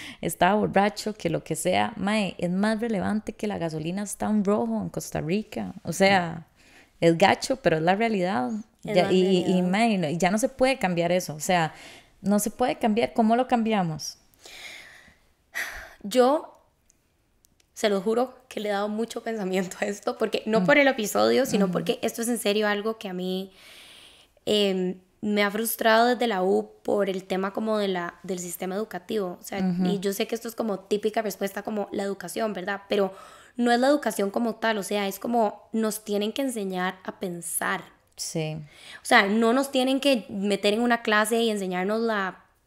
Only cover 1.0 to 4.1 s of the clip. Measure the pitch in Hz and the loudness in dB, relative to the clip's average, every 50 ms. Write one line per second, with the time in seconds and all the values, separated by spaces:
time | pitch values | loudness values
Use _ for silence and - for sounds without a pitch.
1 | - 220 208 - - 170 160 151 - - 160 151 - 180 185 202 - 208 226 - | -8 -8 -8 -4 -4 -2 -2 -2 -4 -4 -6 -4 -2 0 2 2 0 0 -2 -4
2 | 190 202 214 220 202 175 - - - 175 180 190 202 220 226 208 233 233 226 185 | -4 -2 0 0 0 -2 -4 -4 -4 -2 0 0 0 0 0 -2 -2 -2 -2 -2
3 | 180 196 208 214 - - 214 - - 208 196 185 196 160 156 156 156 165 180 202 | -2 -2 -2 -2 -4 -6 -10 -6 -6 -4 -4 -2 -4 -4 -4 -4 -6 -4 -6 -6
4 | 208 196 | -6 -8